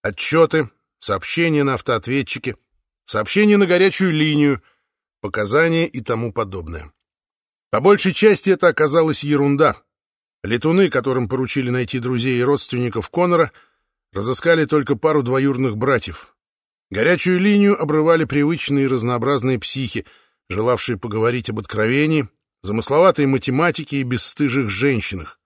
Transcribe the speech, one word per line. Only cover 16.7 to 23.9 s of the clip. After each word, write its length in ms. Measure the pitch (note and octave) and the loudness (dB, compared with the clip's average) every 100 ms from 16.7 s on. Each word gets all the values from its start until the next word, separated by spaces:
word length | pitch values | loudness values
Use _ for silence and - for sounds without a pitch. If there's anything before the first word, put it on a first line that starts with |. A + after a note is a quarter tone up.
| _ _ | _ _
Горячую 500 | G2 - F3+ F#3 F3+ | -2 0 2 0 2
линию 400 | G3 G3+ G3+ G3+ | 4 4 4 2
обрывали 440 | D3+ D#3 D#3 E3 | 0 2 4 2
привычные 640 | D3+ C#3+ D3 E3 - C#3 C3+ | 2 0 0 -2 -2 0 0
разнообразные 720 | B2+ A#2 B2 B2 C#3 B2 B2 | 0 -2 -2 0 0 0 -4
психи — 480 | - C3+ B2+ A#2 - _ _ _ _ | -4 -6 -6 -8 -10 _ _ _ _
желавшие 480 | G2 A2+ A#2+ - G#2+ | -4 0 -2 -2 -6
поговорить 520 | A#2 G#2+ A#2 B2 A#2 | -6 -2 -2 -2 -6
об 100 | A2 | -8
откровении, 680 | G2+ G#2+ A2 C3+ D#3 D#3 A#2 _ _ _ | -6 -2 0 2 2 0 -2 _ _ _
замысловатой 640 | F#2+ A2 - D3 F#3 D#3+ | -6 -4 0 4 4 4
математике 720 | C#3 C3+ - C3+ E3+ E3 D3+ | 0 0 0 0 0 -2 -6